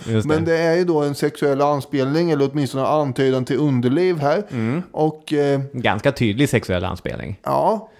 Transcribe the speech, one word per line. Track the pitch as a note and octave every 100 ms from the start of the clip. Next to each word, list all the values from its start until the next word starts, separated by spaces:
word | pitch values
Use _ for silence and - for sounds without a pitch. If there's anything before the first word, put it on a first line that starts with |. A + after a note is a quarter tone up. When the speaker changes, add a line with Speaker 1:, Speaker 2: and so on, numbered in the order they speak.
Speaker 1:
du. | -
Speaker 2:
Just | A2 B2
Speaker 1:
Men | D#3
Speaker 2:
det. | E3
Speaker 1:
det | E3
är | E3 E3+
ju |
då | F3+ D#3
en | C#3+
sexuell | C#3 D3 - D3 C3+
anspelning, | C#3+ C#3+ - C#3+ C3 D#3 F3
eller | D3 C#3
åtminstone | D3 C3+ C3+ B2
antydan | D3+ C#3+ B2 C3+ C3
till | B2+ C3+
underliv | D3+ B2+ A#2+ C#3+ F#3 E3+
här. | C#3 E3+ G3+
Speaker 2:
Mm. | B2+ A2 D3+ F3+
Speaker 1:
Och, | - D#3 D#3 -
eh, | D3 C#3+ C#3 C3+
Speaker 2:
Ganska | B2+ A2+ G2+ A2+
tydlig | - A#2 G#2 C#3+
sexuell | A#2 - F2+
anspelning. | F#2 F2+ - A1+ B1 G2
Speaker 1:
Ja, | - C3+ D#3+ G#3+ G#3+